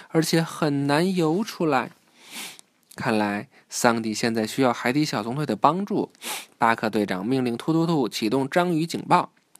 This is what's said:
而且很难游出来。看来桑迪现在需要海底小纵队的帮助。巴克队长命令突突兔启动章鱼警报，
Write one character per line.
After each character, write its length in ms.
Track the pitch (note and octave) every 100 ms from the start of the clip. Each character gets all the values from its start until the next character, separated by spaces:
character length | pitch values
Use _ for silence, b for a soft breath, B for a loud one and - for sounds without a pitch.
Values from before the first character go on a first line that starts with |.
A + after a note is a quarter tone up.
| B
而 120 | E3
且 200 | D#3+ E3
很 460 | D#3+ - D#3 C#3+ C#3
难 280 | D3 F#3 F#3
游 260 | D#3 F3+
出 240 | A3 - D#3+
来。 260 | C3 A2 - _ B B B B B _ _ _ -
看 200 | C3 G#2+
来 300 | G#2 G#2 B2+ b b
桑 340 | - B2 A#2
迪 100 | A2
现 220 | G#2 A#2+ A2+
在 100 | A2
需 160 | -
要 120 | C3
海 180 | A#2 A#2+
底 140 | C#3+ D3+
小 180 | B2
纵 120 | A2+ C3+
队 100 | D3
的 100 | G#2+
帮 300 | C#3+ F3+ G#3
助。 260 | F#3 - _ B B B -
巴 180 | A#2 A2+
克 140 | A2+
队 160 | G#2+ G2+
长 200 | F#2 G#2
命 200 | C3+ B2
令 100 | A#2
突 160 | -
突 140 | D#3+ E3
兔 240 | D#3+ G#2+
启 200 | - A2
动 200 | C3+ C3+
章 240 | F3+ F3+
鱼 120 | D#3 E3+
警 160 | G#2+ -
报， 240 | F3 - _ _